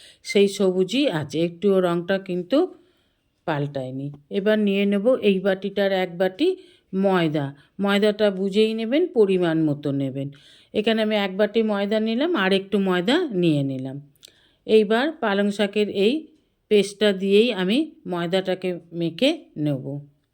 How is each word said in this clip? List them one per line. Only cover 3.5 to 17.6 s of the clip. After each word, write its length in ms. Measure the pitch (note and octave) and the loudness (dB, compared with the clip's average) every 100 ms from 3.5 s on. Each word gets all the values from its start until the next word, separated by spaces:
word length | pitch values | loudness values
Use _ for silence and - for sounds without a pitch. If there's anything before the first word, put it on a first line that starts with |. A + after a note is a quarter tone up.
| D3 C#3+ C#3+ B2+ C3+ C#3 C#3+ - G3 | -4 -4 -6 -8 -8 -10 -12 -8 -2
এবার 180 | G3+ G#3+ G#3 | 0 2 2
নিয়ে 180 | G3 G3+ | 2 0
নেব 200 | G3+ A3 B3+ G#3 | 2 2 2 2
এই 80 | F#3+ | 2
বাটিটার 460 | F#3+ F#3+ G3 G3 G3 F#3+ | 0 -2 -4 -2 0 0
এক 80 | F#3 E3+ | -2 0
বাটি 300 | F#3 F#3+ E4+ F#4 - _ _ | -2 0 -2 -2 -8 _ _
ময়দা। 540 | F#3+ G3 F#3 D#3+ D3+ C#3 C#3+ _ - | -2 2 2 2 0 -4 -8 _ -4
ময়দাটা 460 | G3 G3+ G#3 G#3 G#3 F#3 | 0 2 2 2 0 0
বুঝেই 320 | G3 G3+ A3 | 0 2 2
নেবেন, 280 | A3 A3+ C#4+ F4+ A#3+ | 0 -2 0 2 2
পরিমাণ 400 | G3 F#3 E3+ D#3+ D#3 | 4 4 2 2 0
মতো 200 | D3 D3 C#3 | 0 -2 -4
নেবেন। 280 | C3+ C3+ C#3 - - - _ | -4 -6 -10 -12 -20 -20 _
এখানে 240 | - G#3+ A3 G#3+ | -2 0 0 0
আমি 100 | G#3+ G3 | 0 -2
এক 60 | F#3+ | 0
বাটি 240 | G#3 A3+ | 0 2
ময়দা 360 | A3 G3+ G3+ A3 | 0 0 0 0
নিলাম, 300 | A3 A3+ E4+ D#4 | 0 -2 0 0
আর 140 | F#3+ F#3+ | 2 0
একটু 160 | G3 G3+ G3 | 0 0 0
ময়দা 280 | F3+ F3+ D#4 D#4+ F3+ | 0 2 0 0 0
নিয়ে 200 | F3 D3 C#3 | 2 2 -2
নিলাম। 260 | C3 C3 C#3+ - _ - _ _ _ - | -6 -8 -12 -16 _ -20 _ _ _ 2
এইবার 400 | A3 G3+ A3+ C#4+ D#4 | 2 4 0 -2 -4
পালং 280 | A3 G3 G3+ G3+ | -2 0 -2 -2
শাকের 320 | G3+ G#3+ G#3 G3+ | -2 -2 -2 0
এই 100 | G3+ D#4 - _ _ _ - | 0 0 -6 _ _ _ 0
পেস্টটা 380 | G#3 G3 - G#3 F#3+ | 2 2 0 0 0
দিয়েই 280 | G3 G3+ A#3+ | 2 4 4
আমি 240 | F#3+ | 0